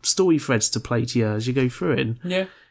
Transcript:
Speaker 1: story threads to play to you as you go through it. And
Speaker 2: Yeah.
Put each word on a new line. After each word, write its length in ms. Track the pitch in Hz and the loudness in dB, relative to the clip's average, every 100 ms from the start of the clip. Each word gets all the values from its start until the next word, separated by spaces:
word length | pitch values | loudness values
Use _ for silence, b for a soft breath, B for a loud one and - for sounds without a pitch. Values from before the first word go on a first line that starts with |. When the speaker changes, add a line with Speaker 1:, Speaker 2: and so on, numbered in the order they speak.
Speaker 1:
story 360 | - - 185 160 | -2 2 4 2
threads 300 | - 117 - | 2 0 0
to 100 | - | -2
play 240 | - 120 | -2 -2
to 140 | 120 123 | 0 0
you 80 | 107 | 0
as 200 | 107 117 | 0 -2
you 60 | |
go 160 | 131 127 | 0 0
through 240 | - 180 | 0 -2
it. 80 | 120 | 0
And 180 | 110 117 | -2 -4
Speaker 2:
Yeah. 220 | 175 185 190 b b | -4 -2 -4 b b